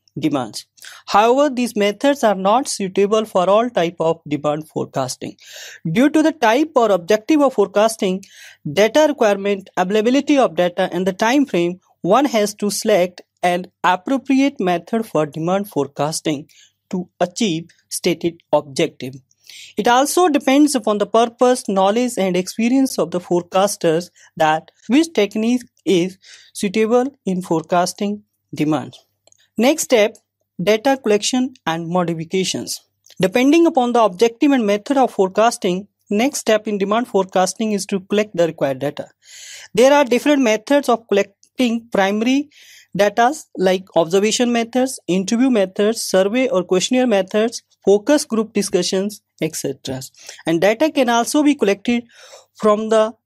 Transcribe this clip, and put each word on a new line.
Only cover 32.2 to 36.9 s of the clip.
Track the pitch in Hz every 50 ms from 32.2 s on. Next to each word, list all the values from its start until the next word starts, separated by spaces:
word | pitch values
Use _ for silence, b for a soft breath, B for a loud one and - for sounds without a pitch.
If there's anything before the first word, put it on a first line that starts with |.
| 165 160 - 190 185 180 - 123 110 - - - - _ _ _ _ b b -
Depending | 180 185 - 247 254 277 302 339 339
upon | 330 320 277 247 247
the | 240 247
objective | 226 202 175 185 233 226 226 - 311 285
and | 277 254 220
method | 202 202 208 202 - 277 269
of | 254 -
forecasting, | - - 190 185 190 240 220 240 233 - - 190 180 185 202 - _ _ _ _
next | 208 208 240 285 285 -
step | - - 220 208 214 220
in | 208 196
demand | 196 196